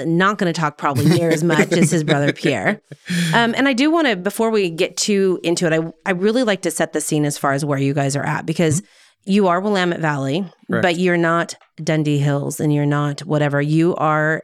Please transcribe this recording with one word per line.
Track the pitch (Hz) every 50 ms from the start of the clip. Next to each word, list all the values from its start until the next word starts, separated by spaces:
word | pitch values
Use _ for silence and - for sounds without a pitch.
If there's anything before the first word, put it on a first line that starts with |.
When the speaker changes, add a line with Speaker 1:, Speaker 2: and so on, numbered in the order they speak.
| 135
Speaker 1:
not | 165 165 170 190 196 214
gonna | - 202 170
talk | 160 165 160 147 -
probably | - - 147 139 123 -
near | 151 175 170 170 165
as | 165 156 170
much | 170 160 151 151 151
is | 170 170 160 147
his | 175 165 156
brother | 151 156 143 143 143 -
Speaker 2:
<laughs> |
Speaker 1:
Pierre. | - - 156 135 104 92 170 208 - _ - 147 - - - 180 170 170 165 175
Um, | 233 233 226 233
and | 233 269 277
I | 262
do | 220 285 311
wanna, | 320 339 311 262 214
before | 180 180 202 - - 226 226
we | 220 214 196 170
get | 165 160 180 - -
too | - - - 208 196 196 185 175 - -
into | 160 175 170 180
it, | 160 160
I, | 160 160 165 - _ -
I | 196
really | 190 175 190 214 220 262 262
like | 214 196 180 -
to | 170
set | - - 165 156
the | - 156
scene | 147 - 160 151 147
as | 147 143
far | - - 143 135
as | 143 156
where | 143 143 135
you | 139 139 139
guys | 147 139 135 139
are | 143 -
at, | 151 151 - -
because | 160 160 - 170 156 143 180
Speaker 2:
Mm-hmm. | - _ _ _ _ _ _ _ - -
Speaker 1:
you | 190 208 196 180
are | 170 185
Willamette | 196 214 208 190 180 175 170 -
Valley, | 160 151 147 139 135 135 139 180 196 170 - _ _ -
Speaker 2:
Correct. | - 113 110
Speaker 1:
but | 180 170
you're | 170 185 180 170
not | 170 170 165 170 170 165 - - - _ _ _ -
Dundee | 156 160 156 156 151 151 147 143
Hills | 143 147 139 143 139 139 147 -
and | 156 151 147
you're | 147 147
not | 143 143 147 147 147 143 -
whatever. | - - 151 147 147 143 143 143
You | 147 151 156 160 165 175 -
are, | - 151 156 151 151 151 156 160 -